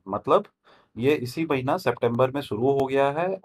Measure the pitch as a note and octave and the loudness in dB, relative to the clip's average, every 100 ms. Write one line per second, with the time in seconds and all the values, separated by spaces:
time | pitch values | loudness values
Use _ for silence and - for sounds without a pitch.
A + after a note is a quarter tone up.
0 | F#2+ G2+ - F3+ G#3 _ _ _ _ A2 | -8 -6 2 0 0 _ _ _ _ -2
1 | B2+ D3 B2 C3+ D#3+ C3+ B2+ F3+ B2+ A#2 | 0 0 -2 -4 -2 -2 -2 -2 -2 0
2 | A#2 A#2+ C3 C#3+ C#3 G#2+ C3 C#3 C3 C3+ | 0 2 0 0 -6 0 2 2 2 2
3 | C#3 D3 F#3 F#3+ | 2 0 -2 -4